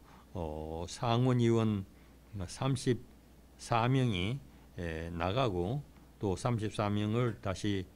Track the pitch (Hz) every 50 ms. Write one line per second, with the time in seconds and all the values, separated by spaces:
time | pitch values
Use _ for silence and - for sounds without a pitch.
0 | - - - - - - - 95 85 78 76 78 78 78 80 82 87 82 - -
1 | - 120 117 117 127 127 123 123 120 117 117 113 110 110 107 101 95 - - -
2 | - - - - - - - 101 92 87 - - 131 135 135 127 - 135 120 -
3 | - - - - - - - - - - - - - - 120 117 113 123 131 135
4 | 127 123 104 90 87 101 127 139 - - - - - - - - 90 85 80 80
5 | 82 85 87 85 85 90 98 127 135 120 92 90 87 92 123 147 143 - - -
6 | - - - - - 101 90 85 - 127 120 107 104 104 - - 107 101 101 104
7 | 104 107 107 117 127 120 107 - - 98 92 - - 104 101 95 90 - -